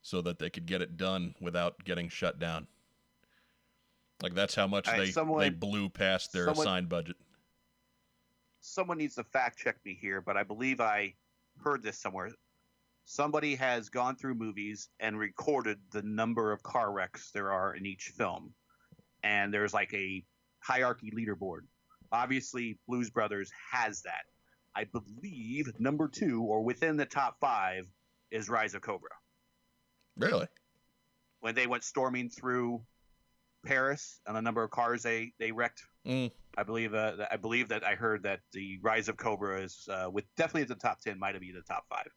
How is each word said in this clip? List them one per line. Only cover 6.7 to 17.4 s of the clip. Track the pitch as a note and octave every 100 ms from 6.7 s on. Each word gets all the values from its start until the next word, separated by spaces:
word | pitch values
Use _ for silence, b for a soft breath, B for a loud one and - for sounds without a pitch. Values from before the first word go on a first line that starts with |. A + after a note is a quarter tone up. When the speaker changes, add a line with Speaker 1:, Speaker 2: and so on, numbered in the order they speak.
| F#2 F2+
Speaker 1:
budget. | F2 E2 E2+ _ _ _ _ _ _ _ _ _ _ _ _ _ _
Speaker 2:
someone | - - F3+ E3+
needs | D3 -
to |
fact | A2+ C3+ B2 -
check | B2 - G2+
me | -
here, | G2 F#2+
but | F2 G2
I |
believe | G2+ G#2+ C3 B2+
I | A2+ G#2 G2+ - _ _ _ -
heard | D3+ C#3
this | G#2+ G2+
somewhere. | G#2 F#2+ F#2 - _ _ _ _ _ _ -
Somebody | - D3 D3+ D3 C3+
has | B2+ A#2+ G#2+
gone | B2+ B2 C3
through | C3+ A#2+
movies | A2 G2+ G#2 G#2 - _
and | A2 G#2+
recorded | G#2 - - C#3+ A2 G#2 G2
the | G#2+
number | G#2 G#2+ A2+ A#2 A2
of | G#2
car | - - G#2+
wrecks | G2 F#2 - -
there | G#2